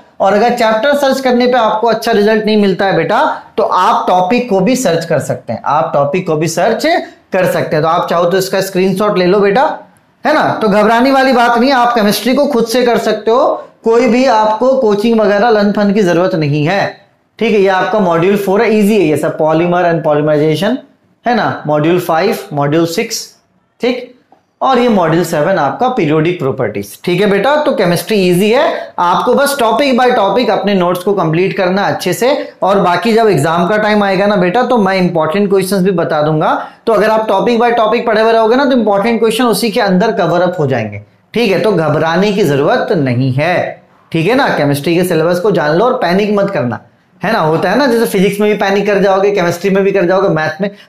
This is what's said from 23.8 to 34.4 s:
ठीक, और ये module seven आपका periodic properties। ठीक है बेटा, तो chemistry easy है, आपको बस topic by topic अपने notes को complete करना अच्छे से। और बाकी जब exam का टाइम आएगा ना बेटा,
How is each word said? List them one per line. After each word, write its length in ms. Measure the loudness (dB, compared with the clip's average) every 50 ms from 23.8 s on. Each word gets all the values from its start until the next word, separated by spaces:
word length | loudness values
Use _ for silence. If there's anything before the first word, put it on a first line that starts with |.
ठीक, 300 | -4 -4 -4 -4 -8 -14 -20 _ _ _ _ _ _ _ _ -4 -2
और 160 | 0 0 2
ये 100 | 2 2
module 360 | 2 2 0 2 0 0 -2
seven 340 | -2 -2 -2 0 0 0 0
आपका 300 | -2 -2 -2 -2 -2 -2
periodic 500 | -2 -2 -2 0 0 0 0 0 -2 -4
properties। 600 | -4 -6 -4 -4 -4 -4 -4 -8 -10 -10 -14 -10 -4
ठीक 160 | -4 -2 0
है 60 | 0
बेटा, 280 | 0 0 0 0 0 0
तो 160 | 0 0 -2 0
chemistry 440 | 0 0 0 0 -2 -2 -2 0
easy 340 | 0 2 2 2 2 2 2
है, 420 | 2 2 2 0 -2 -4 -10 -10 -6 -2
आपको 360 | 0 0 0 0 0 0 2
बस 220 | 2 2 0 0 0
topic 400 | 0 2 2 2 2 2 2 2
by 140 | 2 2 2
topic 360 | 2 0 0 0 0 0 0
अपने 240 | 0 -2 0 0 0
notes 280 | 2 2 0 0 -2 -2
को 100 | -2 -2
complete 440 | 0 0 0 0 0 0 -2 0
करना 260 | -2 -2 0 0 0 0
अच्छे 300 | -2 -2 -2 -2 -4 -2
से। 400 | 0 0 0 0 -2 -4 -8 -8 -4 0
और 180 | 0 2 2
बाकी 320 | 2 2 0 0 0 2 2
जब 160 | 2 4 4
exam 380 | 2 2 0 0 0 0 0 0
का 80 | 0
टाइम 280 | 0 0 0 0 0 0
आएगा 220 | 0 0 0 0
ना 100 | 0 2
बेटा, 260 | 0